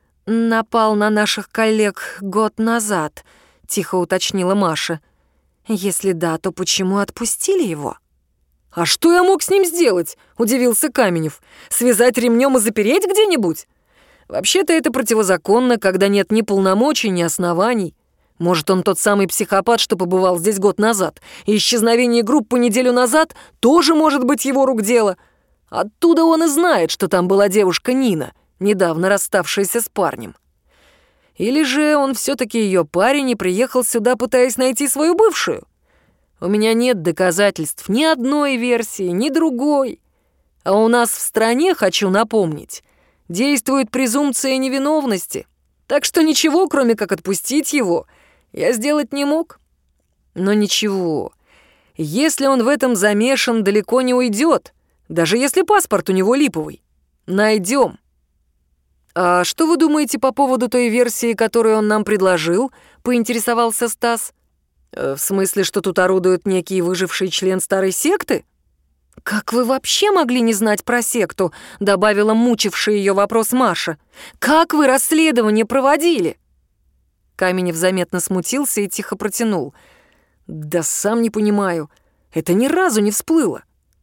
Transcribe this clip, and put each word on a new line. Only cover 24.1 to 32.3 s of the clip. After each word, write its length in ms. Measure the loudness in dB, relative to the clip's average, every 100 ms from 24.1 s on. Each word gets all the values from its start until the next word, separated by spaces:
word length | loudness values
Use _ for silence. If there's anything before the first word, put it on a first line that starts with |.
| 2
быть 200 | 0 0
его 220 | 0 0 0
рук 160 | 0
дело. 340 | 0 2 2 -2 _ _ _ _ _
Оттуда 560 | -6 -6 0 2 4
он 200 | 4 4
и 40 | 2
знает, 420 | 2 2 2 0
что 180 | -2 -2
там 200 | 0 2
была 200 | 2 2
девушка 440 | 2 2 0 -2
Нина, 400 | 0 0 -2 -4 -12 _ -6
недавно 500 | -2 0 0 0 0
расставшаяся 720 | 0 0 -2 -2 -2 -2 -4
с 80 | -4
парнем. 460 | -4 -4 -4 -12 -18 _ _ _ _ _ _ _ _ _ -6
Или 260 | -2 0
же 340 | 0 0 2 2
он 180 | 0
все-таки 440 | -2 -4